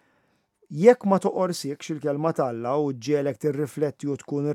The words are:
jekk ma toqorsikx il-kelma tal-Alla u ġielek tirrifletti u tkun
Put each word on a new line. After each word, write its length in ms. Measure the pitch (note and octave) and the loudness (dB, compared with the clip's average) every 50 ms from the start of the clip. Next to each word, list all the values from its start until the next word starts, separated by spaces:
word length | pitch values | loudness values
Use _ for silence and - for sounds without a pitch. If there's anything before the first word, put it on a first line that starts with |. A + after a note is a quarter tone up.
| _ _ _ _ _ _ _ _ _ _ _ _ _ _ | _ _ _ _ _ _ _ _ _ _ _ _ _ _
jekk 340 | - D3 F3 A#3 B3 B3 - G3 | -4 6 6 8 8 8 4 2
ma 120 | G3 F#3 - | 2 2 2
toqorsikx 680 | G3 - - F#3 F3 F3+ - - C#3 C#3+ - - - D#3+ | 0 0 0 0 -2 -2 -4 -6 -8 -8 -8 -8 -8 -8
il-kelma 400 | D3 C3 D3 C#3 C#3+ D#3 E3 D#3 | -4 -2 -2 -2 0 0 0 0
tal-Alla 420 | - D3 B2+ A#2+ A2+ A#2 A#2+ C3+ D3 | 0 0 -2 -2 -4 -4 -2 0 0
u 120 | D3+ C#3+ | 0 -2
ġielek 480 | C3+ B2 A2 B2+ D3 C#3+ C#3 C#3+ C3+ - | -4 -6 -2 -2 0 0 0 -2 -4 -2
tirrifletti 680 | - D3+ C#3 C#3 D3+ C3 - - D3+ D3 - - - C#3+ | -2 -2 -2 -2 -4 -6 -4 -4 -4 -4 -4 -6 -6 -6
u 80 | C#3 C3 | -6 -6
tkun 300 | - - C#3+ C#3+ C#3+ D3 D3 | -6 -6 -4 -2 -2 -2 -2